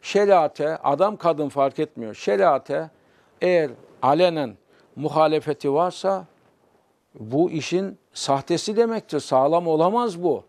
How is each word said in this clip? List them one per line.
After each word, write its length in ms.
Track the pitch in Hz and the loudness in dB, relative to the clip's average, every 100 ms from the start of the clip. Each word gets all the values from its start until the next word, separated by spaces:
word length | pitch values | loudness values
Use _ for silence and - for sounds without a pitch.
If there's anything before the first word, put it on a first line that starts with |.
Şeriate, 760 | - 202 208 190 151 - 151 160 | -2 0 4 4 4 -2 -4 -2
adam 400 | 135 143 190 208 | -2 0 0 0
kadın 320 | 170 151 147 | -2 0 -2
fark 300 | 135 135 135 | 0 -2 0
etmiyor. 360 | 151 - 113 104 | -8 -6 -14 -8
Şeriate 720 | - 202 185 135 - 143 160 _ _ _ _ _ | -2 2 2 2 -2 -6 -6 _ _ _ _ _
eğer 300 | 175 180 151 113 - - | 0 2 0 -6 -20 -4
alenen 560 | 127 147 180 165 131 98 _ _ _ - | 2 4 2 2 -6 -8 _ _ _ -8
muhalefeti 800 | 147 147 156 156 147 143 147 | -4 2 2 2 -2 -4 -2
varsa 520 | 139 180 175 185 190 175 _ _ _ _ _ _ _ _ - | 0 0 -2 -4 -4 -6 _ _ _ _ _ _ _ _ -16
bu 320 | 110 131 175 | -6 0 0
işin 460 | 160 131 175 190 190 _ | -2 -4 -4 -4 -10 _
sahtesi 640 | - - 139 135 175 - 214 | -12 -2 -2 0 -4 -2 0
demektir. 420 | 233 226 - 147 | 0 0 -6 -6
Sağlam 480 | - 131 139 165 170 | 0 2 4 2 2
olamaz 560 | 156 170 226 240 170 | 2 2 2 -2 -2
bu. 200 | 175 117 | -2 -2